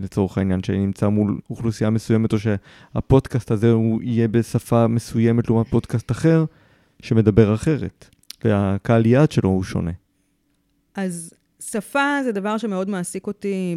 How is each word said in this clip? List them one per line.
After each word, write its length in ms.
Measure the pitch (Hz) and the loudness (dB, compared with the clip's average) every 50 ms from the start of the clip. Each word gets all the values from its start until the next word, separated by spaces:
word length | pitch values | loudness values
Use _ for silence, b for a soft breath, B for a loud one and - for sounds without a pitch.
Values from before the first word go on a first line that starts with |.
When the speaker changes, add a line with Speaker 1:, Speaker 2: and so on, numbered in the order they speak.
Speaker 1:
לצורך 360 | 95 95 - 107 98 90 - 98 | 0 -4 -2 -2 -2 0 0 -2
העניין, 240 | 98 95 92 90 | 0 0 0 -2
שאני 160 | 92 - 95 95 | -2 -2 -2 0
נמצא 300 | 98 98 98 - 107 104 | 0 -2 -2 -2 0 0
מול 300 | 104 104 104 101 - - - - | 2 2 0 0 -2 -4 -6 -10
אוכלוסייה 400 | 117 - 113 117 104 - 110 107 | -10 -6 -4 -4 -2 -2 -2 0
מסוימת, 420 | 110 113 - - 113 110 113 110 | 0 -2 0 2 2 2 2 0
או 60 | 113 107 | 0 0
שהפודקאסט 1120 | 104 113 104 98 - - - - - _ - 117 - - 135 135 - - - 123 - - | 0 0 -2 -2 -4 -10 -20 -20 -16 _ -8 -6 0 2 2 2 2 0 -6 -6 -4 -2
הזה 200 | 117 101 110 117 | -2 2 2 2
הוא 320 | 117 113 113 113 110 110 | 4 4 2 0 -2 -2
יהיה 260 | - 123 120 113 117 113 | -2 -2 0 0 0 2
בשפה 580 | 104 120 110 - - 120 - - 120 117 117 | 2 0 0 0 -4 -4 -2 0 2 2 2
מסוימת 640 | 113 113 117 - - - 117 113 113 117 120 113 - | 2 0 -2 -4 -4 -2 0 2 2 2 0 0 0
לעומת 200 | 113 113 113 - | 0 0 0 0
פודקאסט 420 | - 117 - - - 117 - - | -2 -2 -2 -2 -6 -6 -4 -4
אחר, 340 | 120 - - 160 165 160 160 156 b b b b b b b b b b | -6 0 2 2 4 2 2 0 b b b b b b b b b b
שמדבר 520 | - - 117 113 107 107 101 110 110 101 107 | -6 0 2 2 4 4 6 6 6 4 4
אחרת, 540 | 110 - 160 156 120 101 90 - _ - _ _ _ _ - - _ - | 0 0 0 -2 -2 -2 -8 -10 _ -20 _ _ _ _ -20 -12 _ 0
והקהל 600 | 117 104 101 101 95 98 98 - - 117 117 113 | 0 2 2 2 0 -2 -2 0 2 2 4 4
יעד 260 | 113 120 131 156 151 | 4 4 4 4 4
שלו 160 | - - 101 95 | 2 2 0 2
הוא 160 | 95 95 92 | 0 0 -2
שונה. 260 | - - 87 87 85 85 - _ _ _ _ _ _ _ _ _ _ _ _ _ _ _ _ _ _ - | -4 -4 -4 -4 -4 -8 -10 _ _ _ _ _ _ _ _ _ _ _ _ _ _ _ _ _ _ -10
Speaker 2:
אז 380 | 202 190 185 170 170 165 165 _ _ _ _ _ - | -8 -8 -8 -8 -10 -14 -18 _ _ _ _ _ -20
שפה 580 | - - - 220 190 - - 277 277 285 285 285 269 | -14 -10 -8 -8 -8 -4 -2 -2 0 0 0 -2 -2
זה 80 | 247 | -4
דבר 260 | 214 202 190 208 214 220 | -4 -4 -4 -4 -4 -4
שמאוד 320 | 226 220 196 185 196 196 | -4 -4 -4 -4 -4 -4
מעסיק 360 | 208 180 175 - - 190 - | -4 -6 -6 -8 -10 -10 -10
אותי 500 | 208 202 _ - 202 196 190 185 180 170 | -10 -10 _ -6 -6 -4 -4 -4 -4 -6